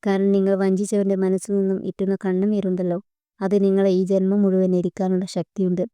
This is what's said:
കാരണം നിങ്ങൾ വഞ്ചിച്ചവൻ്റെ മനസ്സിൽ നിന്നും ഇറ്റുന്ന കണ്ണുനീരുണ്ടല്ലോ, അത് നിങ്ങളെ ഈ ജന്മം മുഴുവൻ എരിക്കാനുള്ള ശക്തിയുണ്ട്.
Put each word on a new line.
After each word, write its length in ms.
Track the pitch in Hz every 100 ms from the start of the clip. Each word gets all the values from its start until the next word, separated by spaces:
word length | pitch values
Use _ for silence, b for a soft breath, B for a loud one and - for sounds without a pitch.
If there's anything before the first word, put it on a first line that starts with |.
കാരണം 280 | - 196 196
നിങ്ങൾ 220 | 196 190 196
വഞ്ചിച്ചവൻ്റെ 600 | 196 190 202 208 196 196
മനസ്സിൽ 360 | 190 185 -
നിന്നും 260 | 202 196 190
ഇറ്റുന്ന 320 | - - 190 196
കണ്ണുനീരുണ്ടല്ലോ, 800 | 196 185 202 208 190 185 180 175 - _ _ _
അത് 160 | 196 202
നിങ്ങളെ 280 | 196 190 196
ഈ 140 | 185
ജന്മം 360 | 185 190 190 202
മുഴുവൻ 300 | 196 185 185
എരിക്കാനുള്ള 520 | 180 175 - 190 185 190
ശക്തിയുണ്ട്. 560 | - 165 - 185 180 190